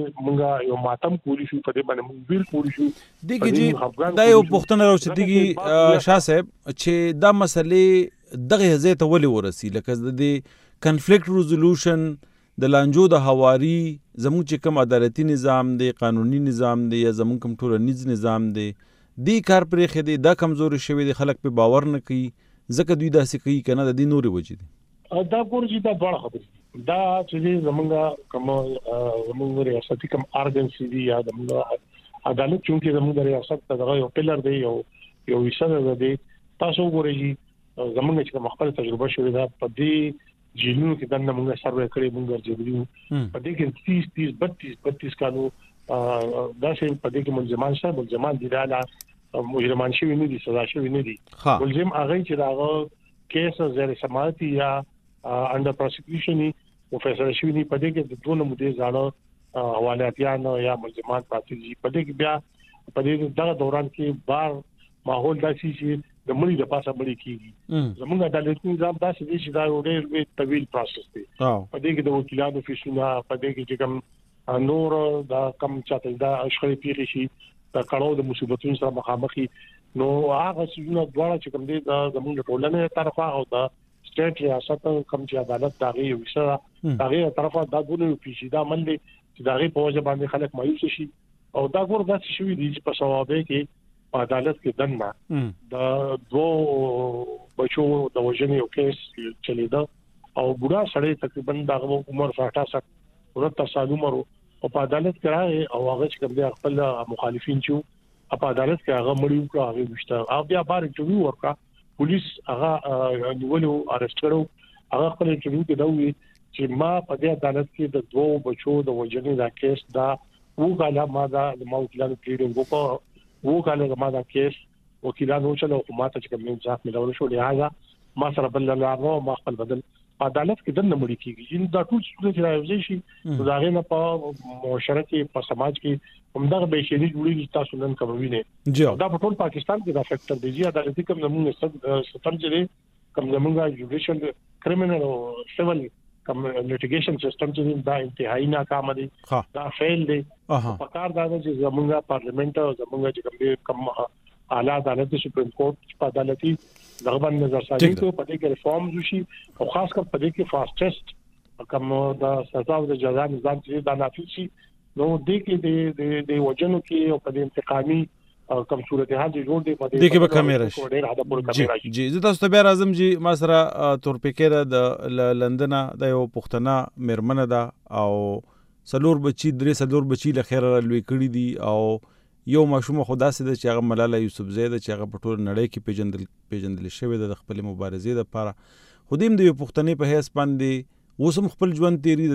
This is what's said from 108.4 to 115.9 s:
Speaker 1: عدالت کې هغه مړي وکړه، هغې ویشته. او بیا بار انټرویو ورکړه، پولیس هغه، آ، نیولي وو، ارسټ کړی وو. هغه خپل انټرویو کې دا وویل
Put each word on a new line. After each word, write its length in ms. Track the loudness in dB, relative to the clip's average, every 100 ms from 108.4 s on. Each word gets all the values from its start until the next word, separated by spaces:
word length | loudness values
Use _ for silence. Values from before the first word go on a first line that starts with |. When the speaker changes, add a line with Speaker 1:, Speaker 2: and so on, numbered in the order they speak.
| -2
Speaker 1:
عدالت 280 | 0 0 0
کې 80 | 0
هغه 240 | 0 0
مړي 240 | 0 2 0
وکړه، 240 | 0 -2 -2
هغې 140 | -2 -6
ویشته. 240 | -8 -6
او 280 | -4 -2 -2
بیا 200 | 0 -2
بار 200 | 0 -2
انټرویو 440 | -4 -4 0 2 0
ورکړه، 280 | -2 -6 -6 _ _ _ -4
پولیس 240 | 0 0 -2 -12 -8
هغه، 240 | -2 0 0
آ، 480 | -2 -2 0 0 -2
نیولي 340 | -4 -2 2 2
وو، 180 | 0 -2
ارسټ 240 | -2 -2 0
کړی 100 | 0
وو. 140 | 2 0 _ _ _ _
هغه 160 | 0 0
خپل 180 | 0 0
انټرویو 340 | 0 -2 -2
کې 120 | 0
دا 100 | 2
وویل 300 | 2